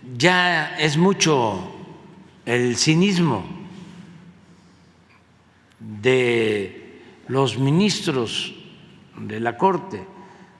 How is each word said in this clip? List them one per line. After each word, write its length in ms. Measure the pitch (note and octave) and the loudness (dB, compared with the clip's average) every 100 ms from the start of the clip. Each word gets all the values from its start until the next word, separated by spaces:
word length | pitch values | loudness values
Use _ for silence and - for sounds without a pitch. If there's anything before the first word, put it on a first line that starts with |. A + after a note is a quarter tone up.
| A#2+ B2 | -12 0
ya 600 | D#3+ F3+ F3+ E3 D3+ - | 2 4 2 0 -4 -2
es 200 | D3+ D3 | 0 4
mucho 760 | F#3 G3 D#3+ C#3+ A2+ G2 F#2 - - - - - - - - | 2 4 2 2 2 -2 -8 -14 -18 -20 -20 -20 -20 -14 -2
el 320 | B2 B2 A#2 | 0 0 0
cinismo 680 | - D#3+ G3 F3 E3 A2 E2 - - - - - - - - - - - - _ _ _ _ _ _ _ _ _ _ _ | 2 4 4 2 2 0 -4 -12 -14 -18 -20 -20 -20 -20 -20 -20 -20 -20 -20 _ _ _ _ _ _ _ _ _ _ _
de 1200 | A2 G#2+ A#2 B2+ B2 A#2 A2 G#2 F#2+ - - - - - - | -16 -2 2 4 4 2 2 0 -4 -10 -20 -20 -20 -20 -4
los 300 | B2+ C3+ A2 | 0 2 2
ministros 1000 | C3+ D#3+ G#3 - - C3 A2 - - - - - - - - A2 | 2 4 2 0 -2 -2 -2 -4 -8 -12 -20 -20 -20 -20 -20 -14
de 220 | G#2+ G#2+ | -10 -4
la 180 | A#2 A2+ | -4 0
Corte. 480 | F#3+ F3+ - G2+ F2+ - - - - | 0 0 -6 -12 -14 -20 -20 -20 -20